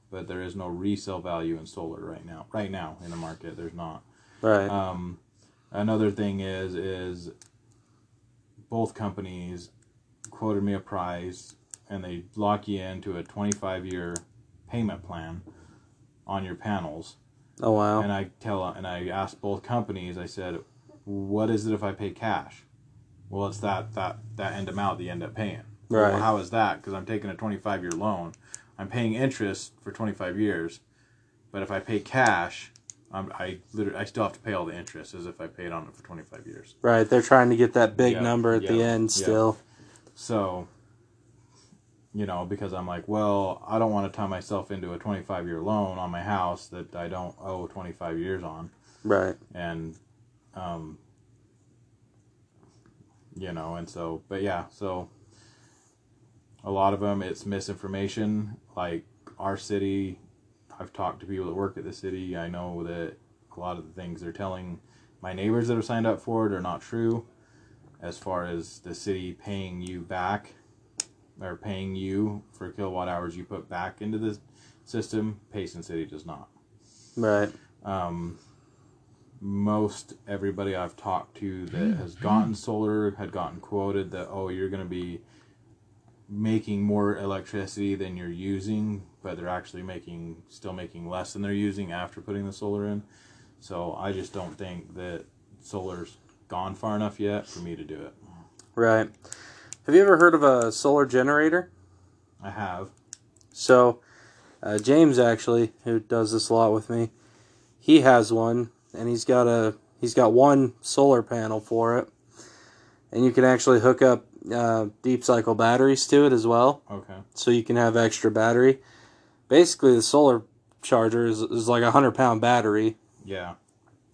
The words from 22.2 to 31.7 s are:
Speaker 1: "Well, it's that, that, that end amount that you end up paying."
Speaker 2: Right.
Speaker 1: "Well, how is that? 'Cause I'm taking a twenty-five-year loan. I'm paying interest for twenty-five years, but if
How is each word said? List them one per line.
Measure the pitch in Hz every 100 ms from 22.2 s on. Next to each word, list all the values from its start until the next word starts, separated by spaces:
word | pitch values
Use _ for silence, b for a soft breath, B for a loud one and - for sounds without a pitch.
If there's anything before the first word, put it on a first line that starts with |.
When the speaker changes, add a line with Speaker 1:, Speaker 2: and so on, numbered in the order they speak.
| 113 85 - - _ _ _ _ _ - -
Speaker 1:
"Well, | 98 98
it's | -
that, | 104 92 - 98
that, | 92 - - -
that | 95
end | 98 95
amount | 95 98 87
that |
you | 87
end | 87
up | 80 -
paying." | 104 85 - - -
Speaker 2:
Right. | 110 104
Speaker 1:
"Well, | 101
how | 110 104
is | 90
that? | 113 101 76
'Cause | 98
I'm | 95 90
taking | 107 101
a | 87
twenty-five-year | 107 95 107 95 90
loan. | 90 107 92 85 - B B B B
I'm | 98
paying | 117 113
interest | 113 135 131 101 95 - _
for | 101
twenty-five | - 107 95 90 95
years, | 107 85 82 - _ _ _ _ _ _ _
but | 101
if | 95